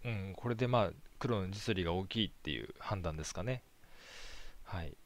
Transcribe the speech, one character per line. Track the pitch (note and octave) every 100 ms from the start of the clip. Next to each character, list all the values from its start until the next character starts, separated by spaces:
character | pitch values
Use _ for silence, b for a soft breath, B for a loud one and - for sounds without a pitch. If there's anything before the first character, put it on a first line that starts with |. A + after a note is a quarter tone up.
| B2
う |
ん、 | G#2+ F#2+ F#2+
こ | A#2+
れ | A2+
で、 | B2
ま | B2 F#2+
あ、 | - - -
黒 | A#2+ A2
の | F#2
実 | G2+ A2 F#2+
利 |
が | E2+
大 | F2+ F#2+
き | A2+ G2
い |
っ |
て | - -
い | B1+
う | A1 -
判 | - G2+
断 | E2+ D#2
で |
す | D#2
か | -
ね。 | G#2 B2+ - - B B B B B B B B
は | - F#2
い。 | E2 -